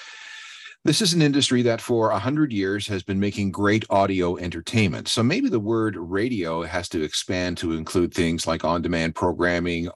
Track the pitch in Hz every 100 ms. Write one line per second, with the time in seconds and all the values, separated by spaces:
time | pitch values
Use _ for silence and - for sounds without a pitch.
0 | - - - - - - - - - 151
1 | 202 170 147 139 131 123 120 113 - 120
2 | 110 104 101 151 147 101 95 101 101 98
3 | 87 98 101 101 98 90 101 110 - 101
4 | 98 95 87 87 87 85 - 113 98 69
5 | - - 117 202 277 120 104 113 110 92
6 | 85 95 123 113 82 82 85 87 87 85
7 | 78 - - 92 90 87 85 80 80 92
8 | 85 - 85 82 - 82 78 87 82 85
9 | 82 - 90 85 87 87 87 85 87